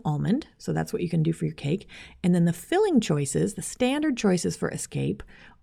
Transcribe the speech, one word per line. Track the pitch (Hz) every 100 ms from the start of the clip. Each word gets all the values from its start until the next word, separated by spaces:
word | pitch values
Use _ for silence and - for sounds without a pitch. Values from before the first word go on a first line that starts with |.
| -
almond. | 147 147 240 - -
So | -
that's | 156 160
what | -
you | 170
can | 165
do | 156
for | 165 156
your | 156
cake. | 143 180 - - - -
And | 180 175
then | 170
the |
filling | 170 - 349 427 294
choices, | 214 151 139 151 175 202
the |
standard | - - 247 277 311 240
choices | 202 180 180 165
for | -
Escape, | - - 143 135 202 - - - -